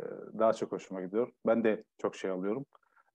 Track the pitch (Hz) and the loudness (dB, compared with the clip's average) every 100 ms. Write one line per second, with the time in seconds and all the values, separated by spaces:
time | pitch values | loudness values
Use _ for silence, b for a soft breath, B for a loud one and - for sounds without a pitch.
0 | - - - 107 110 110 107 95 - 95 | -6 -8 -10 2 4 4 -2 -6 -8 -8
1 | 92 104 127 - 113 117 113 104 - _ | -4 -2 -2 -2 2 4 4 2 -4 _
2 | 104 - 98 92 98 120 143 _ _ _ | -4 -2 -4 -2 -2 -2 -6 _ _ _
3 | _ | _